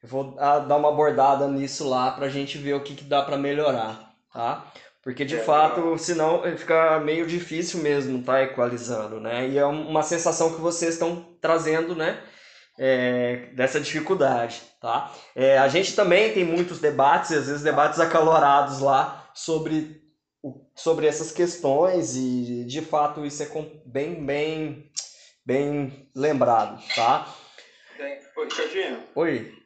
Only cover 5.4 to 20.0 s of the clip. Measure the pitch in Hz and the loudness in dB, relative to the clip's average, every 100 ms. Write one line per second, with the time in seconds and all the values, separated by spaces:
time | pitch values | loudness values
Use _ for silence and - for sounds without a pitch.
5.4 | - 151 156 175 165 160 165 165 156 170 | 2 4 4 2 -2 -2 -2 0 2 2
6.4 | 175 151 - 160 160 156 151 160 160 175 | 0 -6 2 4 4 4 0 -2 -2 -4
7.4 | 170 160 175 180 151 143 127 127 123 131 | -6 -6 -6 -2 0 0 0 -4 0 2
8.4 | 135 - 123 120 117 117 107 110 110 120 | 2 0 -2 -2 -6 -6 -6 -8 -6 -4
9.4 | 131 139 143 151 156 156 151 170 170 156 | -2 0 0 -2 -2 -2 0 0 0 0
10.4 | 165 165 165 165 165 165 170 170 - _ | 0 0 -4 -2 -2 -2 -4 -4 -12 _
11.4 | 160 165 151 156 165 170 160 214 - - | 0 0 2 -2 -2 -4 -4 -6 -14 -20
12.4 | - - _ - 131 131 123 123 123 123 | -20 -20 _ -4 0 2 2 0 -2 -4
13.4 | 123 123 131 151 143 156 - 190 135 123 | -10 -2 0 0 -4 -6 -2 0 2 2
14.4 | 117 - - _ 117 117 - - - - | -2 -8 -18 _ -4 -4 -4 -16 -16 0
15.4 | 131 135 139 151 190 - 196 180 220 214 | 4 6 6 2 0 2 4 6 4 0
16.4 | 170 170 175 156 151 135 139 165 - 156 | 0 0 -2 0 -2 4 4 4 2 -2
17.4 | 131 143 151 139 147 147 160 160 156 160 | -2 -2 0 2 2 2 2 4 4 6
18.4 | 143 139 139 135 139 135 147 - - - | 6 4 2 0 2 2 0 -6 -18 -14
19.4 | - 160 156 156 - - | -4 -4 -2 -4 -4 -14